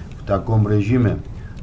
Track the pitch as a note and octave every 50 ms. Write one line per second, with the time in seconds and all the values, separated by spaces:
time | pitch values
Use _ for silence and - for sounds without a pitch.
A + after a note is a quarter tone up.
0 | - - - - - - G2+ F#2+ - A#2 A2+ A2 G#2 G2+ G#2 G2+ G2 A2 B2+ B2+
1 | A#2 G2 E2+ - - - - - - - - -